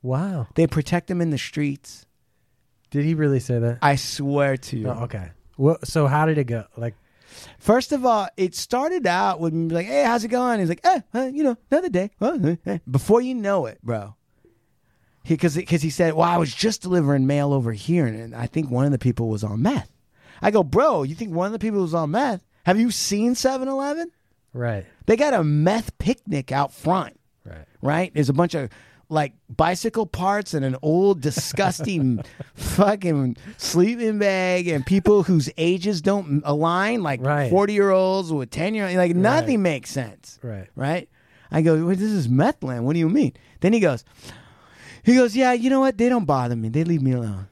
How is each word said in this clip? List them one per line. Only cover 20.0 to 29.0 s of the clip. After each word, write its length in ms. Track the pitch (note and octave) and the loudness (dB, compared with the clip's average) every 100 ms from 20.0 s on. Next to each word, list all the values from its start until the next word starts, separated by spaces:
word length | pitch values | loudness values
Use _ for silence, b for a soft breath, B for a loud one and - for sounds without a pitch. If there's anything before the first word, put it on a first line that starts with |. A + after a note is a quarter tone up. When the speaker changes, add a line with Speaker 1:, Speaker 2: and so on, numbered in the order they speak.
| _ b b b | _ b b b
Speaker 2:
I 100 | G3+ | 0
go, 120 | G#3 | 2
"Bro, 380 | D#3 D3 D4+ G#3 | 2 2 2 2
you 120 | C#3 | -2
think 200 | E3 A3 | -6 -6
one 120 | E3 F#3+ | -4 -4
of 60 | |
the 60 | A3 | -4
people 220 | G#3+ G3+ | -4 -2
was 120 | F3 | -2
on 180 | E3+ D3+ | -2 -2
meth? 320 | F#3 C#4 G3 _ _ | -2 -2 -4 _ _
Have 160 | - G3 | 0 2
you 100 | A#3+ | 2
seen 440 | - - G3+ A#3 | 0 -2 0 0
seven 340 | B3 C4 C4 C4 | 0 0 -2 -4
eleven?" 420 | C4+ C#4 D4+ E4+ _ _ _ _ | -4 -4 -6 -8 _ _ _ _
Speaker 1:
Right. 320 | B2 A#2+ G#2 F2+ _ - | -8 -6 -6 -10 _ 2
Speaker 2:
They 100 | A3 | 4
got 180 | D4 | 4
a 100 | A#3+ | 2
meth 540 | D#3 D3 D#3+ G#3+ A3 - | 2 2 2 0 -4 -6
picnic 520 | D#3+ C4 - D#3 C3 | -2 -2 -2 -6 -4
out 220 | C3+ C#3+ | -4 -4
front. 480 | - - F#3 C#3 _ _ _ | -4 -2 -2 -2 _ _ _
Speaker 1:
Right. 220 | - E2 D2+ _ | -20 -20 -20 _
Speaker 2:
Right? 320 | C3+ D#3 G#3+ | -2 -2 -2
There's 160 | D3 C3+ | 0 2
a 20 | |
bunch 200 | C#3 F3 | 2 2
of, 160 | D#3+ B2 b b b | 0 -8 b b b